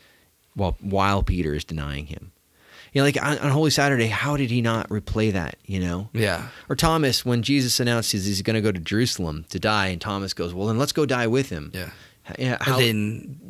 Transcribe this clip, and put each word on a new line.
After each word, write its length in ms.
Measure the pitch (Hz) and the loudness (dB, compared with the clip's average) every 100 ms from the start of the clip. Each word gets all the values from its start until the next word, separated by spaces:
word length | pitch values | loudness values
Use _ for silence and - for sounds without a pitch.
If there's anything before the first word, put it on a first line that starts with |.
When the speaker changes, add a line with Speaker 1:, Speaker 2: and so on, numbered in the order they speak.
| - _ _ _ _ 98 | -20 _ _ _ _ -4
Speaker 1:
while, 220 | 95 - | -2 -2
while 420 | 98 98 98 98 | 0 2 4 2
Peter 300 | - 87 76 | 2 0 -2
is 100 | 76 | -4
denying 440 | - 80 71 71 73 | -4 -6 -4 -6 -8
him. 240 | - - - _ _ - - - | -12 -14 -20 _ _ -20 -20 -4
You 100 | 139 | 2
know, 40 | 143 | 2
like, 180 | - | 2
on, 160 | 143 151 | 0 0
on 100 | 139 | 2
Holy 220 | 143 156 | 4 4
Saturday, 340 | - 143 127 113 | 4 4 4 2
how 300 | 98 135 147 | 0 -2 0
did 140 | 127 | 0
he 100 | 123 | 2
not 260 | 113 113 - | 2 0 -2
replay 420 | 104 - 110 110 | -6 -2 0 2
that, 240 | 95 76 - - | 0 -2 -8 -6
you 140 | 98 | -4
know? 300 | 90 90 107 | -2 -4 -4
Speaker 2:
Yeah. 360 | 113 107 85 113 - - | 0 0 0 -6 -12 -6
Speaker 1:
Or 60 | 135 | 0
Thomas, 500 | 165 160 139 - 123 | 2 4 2 2 0
when 160 | 120 | 0
Jesus 380 | 110 143 123 - | 2 2 2 2
announces 460 | 120 117 110 104 98 | 2 2 0 0 0
he's 160 | 98 | 0
gonna 180 | 98 110 | 0 2
go 100 | 107 | 2
to 80 | 92 | 0
Jerusalem 680 | 80 104 120 - 82 76 - | -2 0 0 0 -4 -6 -8
to 80 | 90 | -2
die, 280 | 107 104 95 | 2 2 2
and 120 | 87 | -2
Thomas 340 | 107 98 95 | -4 -4 -4
goes, 200 | - 85 | -4 -6
"Well, 140 | 87 107 | -2 0
then 100 | 113 | 0
let's 140 | 143 | 0
go 160 | - 139 | 0 0
die 180 | 127 113 | 2 2
with 240 | 131 135 | 0 0
him." 220 | 80 73 | -6 -8
Speaker 2:
Yeah. 160 | 87 90 - - _ - | -10 -10 -14 -20 _ -14
Speaker 1:
H-, 60 | - | -4
yeah, 160 | 127 | -2
Speaker 2:
And 80 | 120 | 0
Speaker 1:
how 160 | 139 127 | 0 2
Speaker 2:
then 640 | 120 107 104 110 - 143 | 4 2 -2 -4 -10 -16